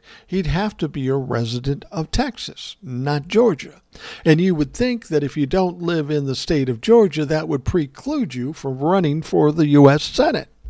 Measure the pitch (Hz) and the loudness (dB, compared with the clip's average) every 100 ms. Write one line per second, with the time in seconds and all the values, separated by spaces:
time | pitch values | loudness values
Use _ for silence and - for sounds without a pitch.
0 | _ - _ 185 160 151 208 - 156 143 | _ -20 _ -4 -2 -2 -2 -4 -6 -4
1 | 131 135 127 117 117 123 131 143 - 180 | -2 -2 -2 -2 -2 -4 -4 -6 -6 -8
2 | 156 - 277 - - - - - 165 123 | -6 -4 -4 -6 -14 -14 -18 -16 -12 -6
3 | 139 147 143 202 240 156 - - _ - | -4 -4 0 2 2 0 -8 -20 _ -20
4 | - - - 156 190 165 143 - 247 240 | -20 -4 2 4 4 2 -2 -2 -2 -2
5 | - 156 139 151 139 185 180 175 170 170 | -2 -2 -2 -2 -2 0 0 -2 -2 -2
6 | 143 151 139 127 - 160 131 117 - 233 | -2 -2 -2 -6 -2 0 0 -4 4 4
7 | 202 147 147 156 160 147 - 185 143 - | 4 0 -2 -2 -2 -4 -2 -2 -2 -8
8 | - 302 202 127 123 156 139 131 147 190 | -6 -4 -4 -4 -8 -8 -8 -4 0 2
9 | 165 151 - 180 151 156 151 147 139 147 | 0 -2 -2 2 2 2 4 8 8 6
10 | - - 294 233 - _ - | -2 0 0 0 -8 _ -20